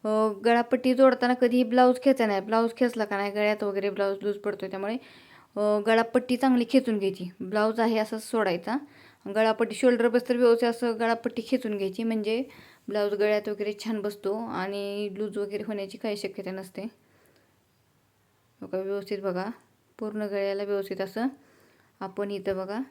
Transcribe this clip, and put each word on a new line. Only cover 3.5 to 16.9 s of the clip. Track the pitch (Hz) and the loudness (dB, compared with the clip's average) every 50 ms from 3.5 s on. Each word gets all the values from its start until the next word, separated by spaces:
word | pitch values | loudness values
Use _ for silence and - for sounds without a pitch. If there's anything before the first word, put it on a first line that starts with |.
| 214 208 214 | 2 0 -2
वगैरे | 202 190 196 196 202 | -2 -2 -2 -2 -2
ब्लाऊज | 190 196 202 196 196 196 | -2 0 -2 -2 -2 -2
लूज | - 208 202 | -4 -4 -4
पडतो, | 202 - 208 202 190 190 | -2 -4 -6 -6 -4 -8
त्यामुळे, | 190 190 190 196 202 233 254 - - - - - - - - - _ _ | -8 -8 -6 -6 -6 -6 -8 -10 -14 -20 -20 -20 -20 -20 -20 -20 _ _
अ, | 202 208 208 208 214 208 | 0 2 2 2 2 2
गळापट्टी | 220 226 226 226 226 - 254 247 - 247 | 4 4 4 4 2 0 -2 0 0 -2
चांगली | 247 277 269 254 240 233 233 | 2 2 4 4 4 2 4
खेचून | - 262 254 240 220 | 4 2 4 4 -2
घ्यायची. | 208 196 196 185 - 180 180 - _ | 0 -2 -2 -4 -4 -10 -12 -10 _
ब्लाऊज | 185 185 202 214 214 220 220 233 | -10 -4 0 0 2 2 2 2
आहे | 226 233 226 | 2 2 2
असं | 220 214 214 226 | 0 0 -2 -4
सोडायचा, | 220 - - - 226 208 190 170 180 180 208 226 285 294 - - - - - - _ _ 196 196 | -10 -8 -4 -2 0 0 0 0 -2 -4 -4 -6 -6 -6 -10 -20 -20 -20 -20 -20 _ _ -4 0
गळापट्टी | 214 220 220 220 220 233 220 220 | 2 2 2 4 2 -2 -2 -2
शोल्डर | - - 254 247 233 233 | 2 4 4 4 6 2
बस | 240 226 247 247 - | 2 2 2 0 0
तर | 247 | 0
व्यवस्थित | 240 247 240 233 233 240 233 | 4 6 6 6 6 4 0
असं | 233 233 247 240 226 214 | 0 0 -2 -4 -2 0
गळापट्टी | 233 226 233 226 - 240 - 240 220 | 0 0 0 0 -2 -6 -6 -6 -2
खेचून | - 262 262 - 220 214 | -2 -2 -2 0 -4 -4
घ्यायची, | 202 196 190 185 - 226 | -2 -4 -4 -4 -4 -4
म्हणजे | 226 226 220 208 208 220 240 269 - - - - - - _ _ | -2 -2 -2 -2 -2 -2 -2 -4 -6 -12 -20 -20 -20 -20 _ _
ब्लाऊज | - 202 214 208 208 202 | -6 -2 0 0 0 0
गळ्यात | 202 208 208 214 208 214 214 | 2 2 2 2 0 0 -4
वगैरे | 208 202 208 208 208 208 - | -6 -4 -4 -6 -6 -6 -6
छान | 220 220 208 | -4 -4 -2
बसतो | 196 208 202 202 - 196 196 | -2 -4 -6 -4 -4 -4 -4
आणि | 220 233 226 - 180 185 196 202 202 202 202 202 208 208 208 190 | -4 -6 -6 -6 -6 -6 -4 -6 -6 -6 -6 -6 -6 -6 -6 -4
लूज | 190 214 208 202 | -6 -6 -6 -4
वगैरे | 208 202 202 208 208 208 | -6 -6 -6 -6 -8 -6
होण्याची | 220 214 202 196 196 196 | -6 -6 -6 -8 -8 -10
काही | - - 220 208 | -8 -6 -6 -6
शक्यता | 208 208 196 196 - 190 185 | -4 -6 -8 -8 -8 -10 -10
नसते. | 185 190 190 185 _ - 196 226 | -10 -10 -12 -12 _ -12 -12 -12